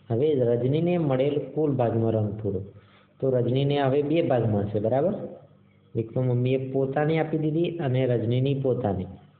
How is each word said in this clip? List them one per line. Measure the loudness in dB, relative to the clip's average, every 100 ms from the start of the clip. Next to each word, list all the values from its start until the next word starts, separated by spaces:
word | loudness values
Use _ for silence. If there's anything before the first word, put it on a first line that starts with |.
| -4
હવે | 0 2
રજનીને | 2 2 2 0 0 2 0
મળેલ | 0 0 0 -2
કુલ | -4 -2 0 2
ભાગનો | 0 2 2
રંગ | 0 0 -4
પૂરો. | -6 -6 -8 -16 -20 -20 -20 -6
તો | -2
રજનીને | 0 0 0 2 2
હવે | 2 2
બે | 2 0
ભાગ | 2 2 2
મળશે. | 0 0 -2
બરાબર? | 0 0 0 -2 -8 -14 -20 -20 _ _ _ -6
એક | -4
તો | -2
મમ્મીએ | 0 2 2 0 0
પોતાની | -2 0 0 0 0
આપી | 0 0
દીધી | 0 0 -2 -2
અને | -2 0 2
રજનીની | 2 0 0 0 0
પોતાની. | 0 0 0 -2 -6 -12 -20